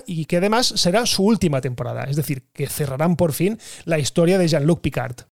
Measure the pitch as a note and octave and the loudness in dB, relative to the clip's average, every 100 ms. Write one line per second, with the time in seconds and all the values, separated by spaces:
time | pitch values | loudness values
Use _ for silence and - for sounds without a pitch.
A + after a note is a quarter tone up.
0 | - E3 D3+ F3 G3+ A3 - G#3 F3 G3 | -2 -6 -2 0 2 2 0 0 2 2
1 | A#3 - G3 A3+ F3+ C#3 C3 A#2+ A#2+ A#2+ | 0 2 2 4 2 0 -2 -6 -6 -6
2 | C3 C#3+ C#3+ C3 - - C#3 - C#3+ C3+ | -4 -2 -2 -6 -8 -8 -8 -4 -6 0
3 | E3 E3+ F3 C3 F3+ A3+ - - - D#3+ | 0 2 0 2 -2 -2 -10 -14 -4 -2
4 | B2+ - E3+ F#3+ F3 D#3 C#3+ E3+ D3+ C3+ | 0 2 4 4 2 2 2 2 0 -4
5 | A#2+ - - | -6 -10 -16